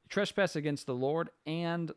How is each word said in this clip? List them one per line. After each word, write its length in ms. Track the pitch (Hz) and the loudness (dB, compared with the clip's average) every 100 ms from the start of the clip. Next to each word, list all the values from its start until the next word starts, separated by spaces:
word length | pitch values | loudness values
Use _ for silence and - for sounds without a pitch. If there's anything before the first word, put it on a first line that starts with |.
| - | -4
trespass 460 | - 202 - 190 160 | 0 0 2 2 2
against 300 | 147 143 - | -2 -2 -2
the 80 | 123 | 0
Lord 340 | 135 160 170 - - | 2 2 -2 -6 -6
and 460 | 165 170 170 165 | -2 -2 -2 -4